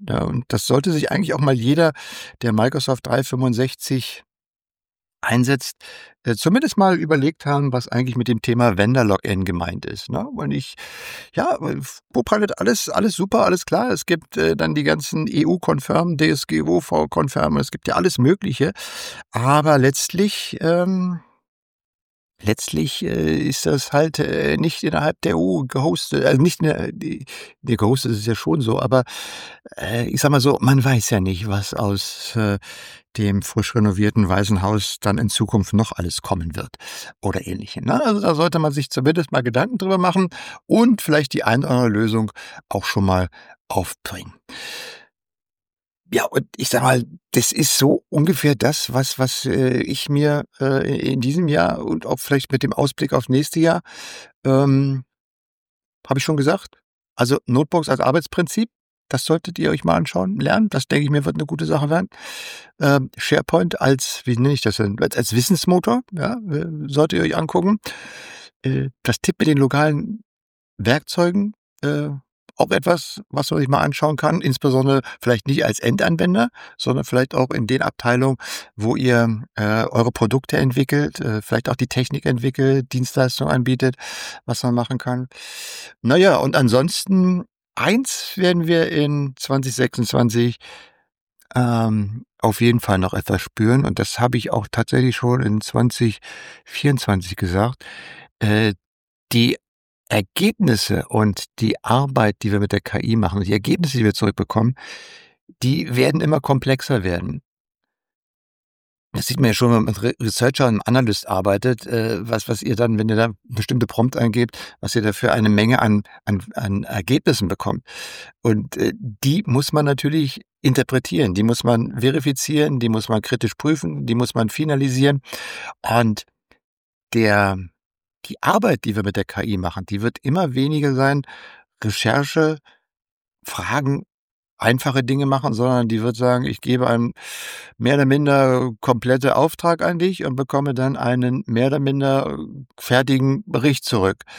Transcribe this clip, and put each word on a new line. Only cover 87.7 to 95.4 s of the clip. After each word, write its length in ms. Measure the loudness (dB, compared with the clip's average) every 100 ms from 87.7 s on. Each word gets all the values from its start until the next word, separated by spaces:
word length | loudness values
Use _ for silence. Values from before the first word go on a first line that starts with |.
eins 580 | -4 0 2 0 -6 -8 0
werden 300 | 2 2 2
wir 260 | 2 2
in 400 | 2 0 0 -2 -6
zwanzig 380 | -2 -2 -2
sechsundzwanzig, 840 | 0 0 0 0 2 2 2 0 0 -12 -20 -20 _ _ _ _ _ -6
ähm, 720 | 0 2 2 2 0 -2 -6 -14 _
auf 220 | 0 2
jeden 200 | 4 4
Fall 180 | 2 0
noch 160 | 0
etwas 260 | -2 0 -2
spüren 460 | -2 0 2 4 2
und 120 | 0
das 220 | -2 0
habe 160 | 0 0
ich 160 | -2
auch 140 | -4 -4
tatsächlich 460 | -4 0 2 2 0
schon 260 | 0 0